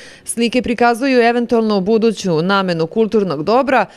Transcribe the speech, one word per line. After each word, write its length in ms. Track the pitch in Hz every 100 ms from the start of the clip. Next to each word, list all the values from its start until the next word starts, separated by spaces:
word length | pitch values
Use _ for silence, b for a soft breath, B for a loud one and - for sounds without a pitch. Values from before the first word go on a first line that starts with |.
| B B
Slike 380 | - - 233 254
prikazuju 600 | 240 240 240 233 269 254
eventualnu 600 | 233 240 233 233 220 208
buduću 600 | 185 226 226 202 196 156
namenu 460 | 175 196 190 170 160
kulturnog 560 | 220 220 226 190 147
dobra 420 | 156 233 277 262 196